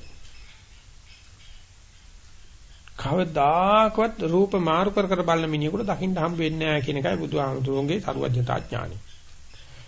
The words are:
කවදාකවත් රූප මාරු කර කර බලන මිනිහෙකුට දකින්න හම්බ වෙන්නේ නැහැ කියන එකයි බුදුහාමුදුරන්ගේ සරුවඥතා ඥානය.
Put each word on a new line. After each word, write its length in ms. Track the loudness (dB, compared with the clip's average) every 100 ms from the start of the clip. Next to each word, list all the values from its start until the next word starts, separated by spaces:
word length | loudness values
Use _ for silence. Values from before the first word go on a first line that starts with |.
| -12 -16 -16 -16 -18 -20 -20 -20 -20 -20 -20 -20 -20 -20 -20 -20 -20 -20 -20 -20 -20 -20 -20 -20 -20 -20 -20 -20 -16
කවදාකවත් 1300 | -8 -2 0 0 2 4 6 6 6 6 4 0 0
රූප 280 | 2 4 4 2
මාරු 300 | 2 4 2
කර 160 | 2 2
කර 160 | 2
බලන 280 | 2 2 2
මිනිහෙකුට 360 | 0 0 0 -2
දකින්න 300 | -2 0 0
හම්බ 220 | 0 0
වෙන්නේ 300 | 0 0 0
නැහැ 140 | 0
කියන 160 | 0 0
එකයි 180 | 0 0
බුදුහාමුදුරන්ගේ 840 | 0 0 0 0 0 0 0 0
සරුවඥතා 600 | -2 -2 0 0 0 -2
ඥානය. 360 | -4 -6 -6 -10 -14 -16 -16 -18 -16 -18 -18 -18